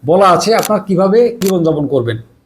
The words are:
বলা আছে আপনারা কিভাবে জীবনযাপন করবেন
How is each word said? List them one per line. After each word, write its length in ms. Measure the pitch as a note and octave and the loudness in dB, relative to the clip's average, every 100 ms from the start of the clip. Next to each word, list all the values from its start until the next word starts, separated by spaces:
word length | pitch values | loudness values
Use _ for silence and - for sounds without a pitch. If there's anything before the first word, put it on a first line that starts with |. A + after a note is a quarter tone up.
| B2+ | 0
বলা 220 | F3 G3 E3+ | 2 4 2
আছে 140 | G3+ A3 | 0 -2
আপনারা 200 | - G#3+ - | 0 -4 -2
কিভাবে 320 | F#3+ F#3+ A3 A#3+ A#3 | 0 2 2 2 0
জীবনযাপন 460 | F#3+ F#3 D#3+ D#3 C#3+ | -2 0 0 -2 -2
করবেন 240 | C#3 A#2 A2 - _ | -2 -2 -6 -12 _